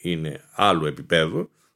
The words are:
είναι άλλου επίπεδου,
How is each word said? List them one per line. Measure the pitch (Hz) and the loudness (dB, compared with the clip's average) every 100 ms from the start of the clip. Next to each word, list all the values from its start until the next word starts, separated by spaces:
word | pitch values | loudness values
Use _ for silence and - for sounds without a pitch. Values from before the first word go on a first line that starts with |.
είναι | 87 85 78 71 - - | -4 -4 -4 -8 -12 0
άλλου | 101 87 76 | 2 2 0
επίπεδου, | 71 69 85 80 131 208 _ _ | -4 0 2 2 0 -6 _ _